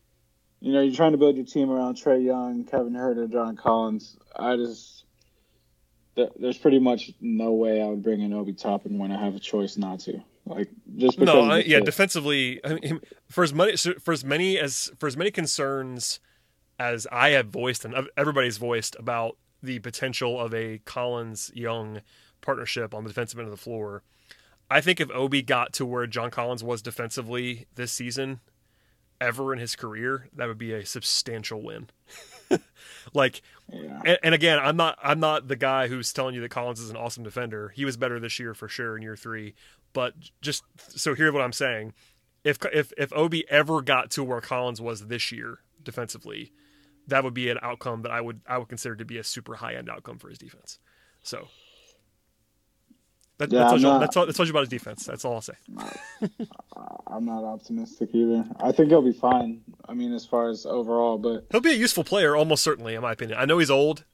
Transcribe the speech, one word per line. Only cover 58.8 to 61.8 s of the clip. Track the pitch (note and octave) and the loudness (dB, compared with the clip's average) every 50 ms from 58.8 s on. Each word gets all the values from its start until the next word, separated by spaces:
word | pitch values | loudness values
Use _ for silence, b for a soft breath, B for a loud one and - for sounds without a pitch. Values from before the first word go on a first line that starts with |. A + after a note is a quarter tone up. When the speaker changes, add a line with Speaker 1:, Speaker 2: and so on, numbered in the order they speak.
| D#3 D3 | 8 8
Speaker 1:
he'll | D#3+ D#3+ C3+ | 8 8 8
be | B2+ A2+ | 6 2
fine. | - - B2 B2+ B2 A#2+ A2+ A2+ A2+ - - - _ - - | 4 2 4 4 4 2 -2 -6 -10 -14 -20 -20 _ -16 -10
I | A#2+ | -8
mean, | A#2+ B2 A#2+ A#2+ | -6 -4 -4 -6
as | A#2 - | -6 -6
far | - - A#2+ A#2 A#2 | -2 0 0 0 0
as | A2+ A2 - | -2 -6 -6
overall, | - - B2 A2+ A2 A#2 A#2 A#2 A#2 A2+ G#2 | -4 -4 -4 -2 0 2 2 2 2 2 0
but | G#2+ A#2+ A2+ G#2+ - - | 0 -2 -2 -2 -6 0
Speaker 2:
He'll | - A3+ | 0 2
be | B3 E4 D#4 | 4 4 4
a | |
useful | G#3+ | 4